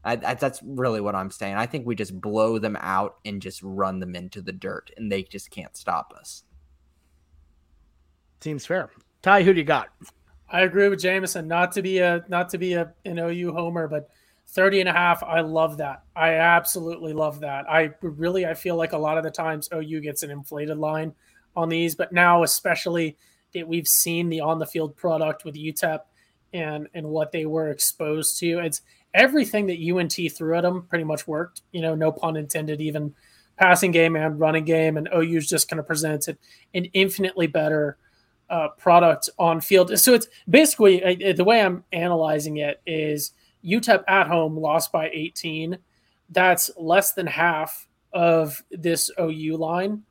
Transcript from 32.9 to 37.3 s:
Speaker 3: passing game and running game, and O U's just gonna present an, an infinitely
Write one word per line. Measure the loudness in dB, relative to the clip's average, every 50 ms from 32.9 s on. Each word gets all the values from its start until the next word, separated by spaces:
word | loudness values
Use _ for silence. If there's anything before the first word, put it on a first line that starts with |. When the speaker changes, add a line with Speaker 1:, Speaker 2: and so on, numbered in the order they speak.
| -4 -4 -6 -6 -10 _ _ _ _ _ _ _ _
Speaker 3:
passing | 4 6 6 6 6 4 4
game | 4 4 4 4 2
and | 0 0 -2 0 2
running | 2 2 2 0 0
game, | 2 2 2 2 2 0
and | -2 -4 0
O | 0 0
U's | 0 2 0 -2 -2 0
just | -2 -2 -2 -2
gonna | -4 -8
present | -4 -4 -4 -2 -2 -2 -2 -4 -6 -8
an, | -10 _ _ _ -20 _ _ _
an | -6 -6 -6 0
infinitely | 2 2 2 2 0 -2 -4 -2